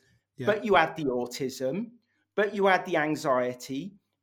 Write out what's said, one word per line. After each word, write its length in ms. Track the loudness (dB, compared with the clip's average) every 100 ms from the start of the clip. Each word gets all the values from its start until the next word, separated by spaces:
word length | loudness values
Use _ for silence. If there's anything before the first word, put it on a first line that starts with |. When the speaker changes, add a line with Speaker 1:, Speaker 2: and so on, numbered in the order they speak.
| _ _ _ -6
Speaker 1:
Yeah. 100 | -2
Speaker 2:
But 180 | 0 4
you 100 | 4
add 200 | 4 0
the 100 | -2
autism, 880 | -2 -4 -6 -8 -4 -4 -4 -8 -12 _ _ _ -2
but 180 | -2
you 140 | 2 4
add 180 | 4 2
the 120 | 0
anxiety, 960 | 0 0 2 2 0 -4 -10 -10 -10 -16 _ _